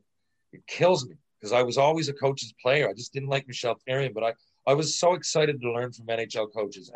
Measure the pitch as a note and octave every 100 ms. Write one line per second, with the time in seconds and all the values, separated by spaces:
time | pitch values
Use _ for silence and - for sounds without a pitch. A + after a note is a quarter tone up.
0 | _ _ _ _ _ F#2 - - E3+ F3
1 | B2+ - _ _ G#2 A#2+ B2 A#2 C#3+ D#3+
2 | C#3 C#3+ C3+ C#3 - - B2+ D3 A#2 G#2+
3 | - C#3 C3+ C#3 C3 A#2 A#2+ A2+ - C3+
4 | C3 G#2+ A2+ - _ _ - C#3+ D3+ -
5 | F3 F3+ - D#3+ D3+ C3+ A#2+ A#2 B2 A#2+
6 | A2+ A2+ A2 A#2 G#2+ A2 G2+ F#2+ -